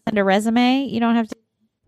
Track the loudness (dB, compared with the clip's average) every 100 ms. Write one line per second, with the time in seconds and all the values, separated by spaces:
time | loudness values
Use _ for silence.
0 | -4 0 2 2 2 2 2 0 -2 -2
1 | 0 0 -2 -10 _ _ _ _